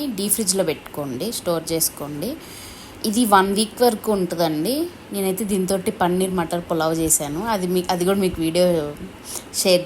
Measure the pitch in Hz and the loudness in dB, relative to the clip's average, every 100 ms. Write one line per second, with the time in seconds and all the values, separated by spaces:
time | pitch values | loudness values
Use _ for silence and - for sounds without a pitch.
0 | 285 190 202 226 185 190 160 143 - 151 | -4 -2 -2 0 0 0 0 -2 -8 -8
1 | 143 127 208 - 180 165 165 160 - - | -6 -6 -6 -4 -2 -2 -2 -2 -2 -4
2 | 147 147 214 320 - - - - - - | -8 -6 -6 -8 -14 -16 -16 -18 -18 -4
3 | 220 220 220 196 196 202 214 - 240 214 | -2 2 6 6 6 2 0 4 2 4
4 | 220 196 180 170 165 151 190 294 349 - | 0 0 0 0 0 2 0 0 -2 -6
5 | - 202 190 190 202 196 185 196 202 - | -8 -2 -2 0 0 0 2 0 -2 0
6 | 175 180 190 185 165 175 170 165 160 160 | 0 2 0 0 -2 -4 -2 0 2 2
7 | 160 - 147 156 226 202 180 180 180 175 | 2 0 0 -4 -2 -2 0 0 0 0
8 | 180 196 185 165 160 175 180 165 147 147 | 2 4 2 0 0 4 4 4 -2 -8
9 | - - - - - - 190 180 | -14 -16 -14 -14 -8 0 4 4